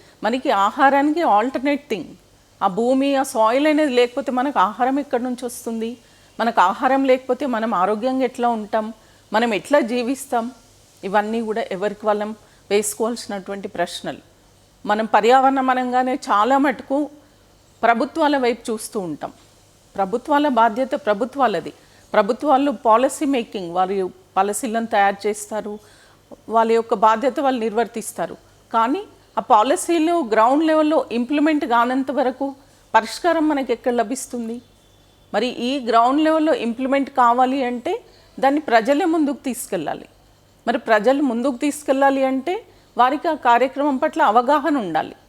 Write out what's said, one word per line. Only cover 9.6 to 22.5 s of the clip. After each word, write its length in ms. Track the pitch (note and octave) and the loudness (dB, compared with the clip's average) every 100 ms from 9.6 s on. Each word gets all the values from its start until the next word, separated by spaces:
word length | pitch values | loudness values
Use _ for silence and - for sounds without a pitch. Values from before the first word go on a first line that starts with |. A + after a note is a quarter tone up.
| - D4 | 0 0
జీవిస్తాం? 720 | A#3 B3 A#3 C4+ - A#3+ A#3 C4 _ _ _ _ | 2 -2 -4 -6 -4 -4 -4 -10 _ _ _ _
ఇవన్నీ 380 | G3 G#3 G#3 A3+ | -2 -2 0 -4
కూడా 220 | A3 A3 - | -4 -6 -6
ఎవరికి 340 | F#3+ G#3 G3+ A3 | -4 -4 -2 -2
వాళ్ళం 300 | G#3 G#3 G#3+ - _ _ | -2 -4 -10 -16 _ _
వేసుకోవాల్సినటువంటి 960 | G3+ G#3 - A3+ A#3 - G3+ F#3 G3+ F#3 | -2 -2 -4 -4 -4 -8 -10 -8 -10 -10
ప్రశ్నలు. 500 | - F3 - D#3+ C3+ - _ _ _ _ _ - | -6 -6 -6 -10 -12 -16 _ _ _ _ _ -4
మనం 200 | G#3 A3 | -2 2
పర్యావరణం 640 | A3+ G#3+ C4 C4 C4+ C4 | 2 6 6 4 2 0
అనగానే 460 | B3+ B3+ B3 B3+ C4 | 0 0 0 0 -4
చాలా 420 | - G3+ A3+ C#4 | 0 0 4 2
మటుకు 520 | C#4+ G3+ - C#4 D4 - _ _ _ _ _ _ | 2 -2 -4 -4 -4 -8 _ _ _ _ _ _
ప్రభుత్వాల 540 | A3+ A#3 D4+ E4 D4 C#4+ | 2 2 0 0 0 2
వైపు 340 | A#3+ B3 - | 0 -2 -6
చూస్తూ 280 | A3 - A3 | -8 -8 -8
ఉంటాం. 320 | F3 D3 C#3+ - - _ _ _ _ - | -6 -8 -10 -14 -20 _ _ _ _ -4
ప్రభుత్వాల 520 | F#3+ A#3 D#4+ D4 D4 | -4 -4 0 0 2
బాధ్యత 440 | A#3+ A#3 G#3+ C4 C#4+ | 2 2 2 -4 -2
ప్రభుత్వాలది. 800 | G#3+ G3 A#3 C#4 B3 F3 D3+ - _ _ _ | -2 -2 -2 0 0 0 -6 -14 _ _ _
ప్రభుత్వాలు 580 | G#3 G3+ - D4 | 0 0 -2 2